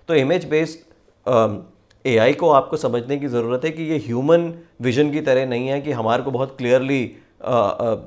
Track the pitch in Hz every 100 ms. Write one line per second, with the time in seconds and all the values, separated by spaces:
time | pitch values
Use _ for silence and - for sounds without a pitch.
0 | - 156 135 180 165 156 160 - _ _
1 | _ _ 117 117 110 104 - _ _ _
2 | 131 113 120 143 170 135 - 120 131 120
3 | 123 143 139 120 117 127 160 156 160 151
4 | 110 117 143 170 170 165 - - 123 120
5 | 147 147 139 131 131 120 131 139 147 120
6 | 110 123 135 123 135 - 120 127 135 135
7 | 113 - _ _ - 117 101 - 117 -